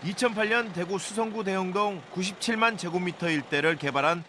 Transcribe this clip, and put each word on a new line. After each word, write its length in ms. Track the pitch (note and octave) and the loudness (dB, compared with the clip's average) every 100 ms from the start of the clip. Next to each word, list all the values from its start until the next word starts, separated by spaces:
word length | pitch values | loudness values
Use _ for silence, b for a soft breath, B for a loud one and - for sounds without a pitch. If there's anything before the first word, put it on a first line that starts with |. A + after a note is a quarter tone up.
이천팔 460 | E3 G3 B3 G#3+ G#3+ | -6 0 0 2 2
년 220 | A#3 A3+ | 2 0
대구 260 | E3+ F3 G3 | -4 -4 -4
수성구 440 | - G#3+ A3+ G#3+ | -4 -2 -2 -2
대흥동 580 | F#3+ F#3+ F#3 F#3 G#3 F#3+ - | -2 0 0 0 0 -2 -8
구십칠만 640 | F3 F#3 F#3+ - A3 A3+ G#3+ | -4 -4 -2 -2 2 2 2
제곱미터 540 | F3 F3 F3+ - E3+ | -2 -2 -2 -2 0
일대를 460 | D#3 C#3 C#3+ D#3 D#3+ | 0 2 2 2 2
개발한 460 | C#3+ C#3 C#3+ E3+ | 0 2 2 2